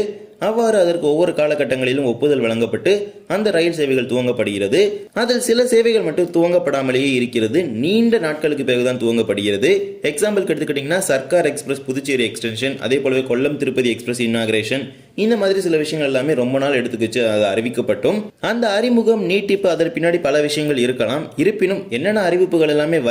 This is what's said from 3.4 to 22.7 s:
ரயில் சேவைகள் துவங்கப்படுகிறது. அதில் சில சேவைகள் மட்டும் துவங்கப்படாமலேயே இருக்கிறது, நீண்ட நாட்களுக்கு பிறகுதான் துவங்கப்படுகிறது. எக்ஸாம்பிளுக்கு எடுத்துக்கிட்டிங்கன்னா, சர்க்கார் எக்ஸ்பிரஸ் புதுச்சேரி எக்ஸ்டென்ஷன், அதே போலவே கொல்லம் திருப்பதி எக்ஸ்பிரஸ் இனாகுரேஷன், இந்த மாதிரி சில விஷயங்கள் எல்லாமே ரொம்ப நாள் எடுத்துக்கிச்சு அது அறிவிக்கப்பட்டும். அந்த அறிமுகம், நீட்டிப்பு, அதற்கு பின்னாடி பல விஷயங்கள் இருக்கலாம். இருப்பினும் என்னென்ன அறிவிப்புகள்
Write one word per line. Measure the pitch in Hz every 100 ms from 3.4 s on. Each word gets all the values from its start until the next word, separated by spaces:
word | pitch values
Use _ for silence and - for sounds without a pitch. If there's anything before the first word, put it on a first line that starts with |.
| 214 170
ரயில் | 170 156
சேவைகள் | 143 131 113
துவங்கப்படுகிறது. | 123 123 110 104 101 98 143 202 - - -
அதில் | 233 240 -
சில | 233 240
சேவைகள் | 226 226 220 175
மட்டும் | 151 175 170
துவங்கப்படாமலேயே | 170 175 170 135 131 127 139 127
இருக்கிறது, | 120 120 110 147 165 107
நீண்ட | 147 220 233 226 160
நாட்களுக்கு | 151 156 143 127
பிறகுதான் | 123 123 123
துவங்கப்படுகிறது. | 113 117 110 104 101 101 139 196 - - 147
எக்ஸாம்பிளுக்கு | 151 208 202 165
எடுத்துக்கிட்டிங்கன்னா, | 147 151 139 135 180 185
சர்க்கார் | 135 - 175 170
எக்ஸ்பிரஸ் | - 127 135 131
புதுச்சேரி | 131 135 131 110
எக்ஸ்டென்ஷன், | - 117 110 131 - 113
அதே | 135
போலவே | 135 131 131
கொல்லம் | 120 143 143
திருப்பதி | 139 131 120 110
எக்ஸ்பிரஸ் | - 120 117
இனாகுரேஷன், | 117 110 110 107 135 - - - - 214
இந்த | 226
மாதிரி | 196 190 175
சில | 156
விஷயங்கள் | 147 156 143
எல்லாமே | 131 143 135
ரொம்ப | 123 135
நாள் | 135 131
எடுத்துக்கிச்சு | 120 113 113 120 113 107
அது | 101
அறிவிக்கப்பட்டும். | 98 120 123 110 98 135 208 208 - 160
அந்த | 233 233 202
அறிமுகம், | 240 233 214 220 180
நீட்டிப்பு, | 196 202 196 190 160
அதற்கு | - 151
பின்னாடி | 170 175 147
பல | 147 147
விஷயங்கள் | 151 151 135 123
இருக்கலாம். | 127 110 139 - -
இருப்பினும் | 175 214 185 185 - 120
என்னென்ன | 180 214 180
அறிவிப்புகள் | 180 185 170 156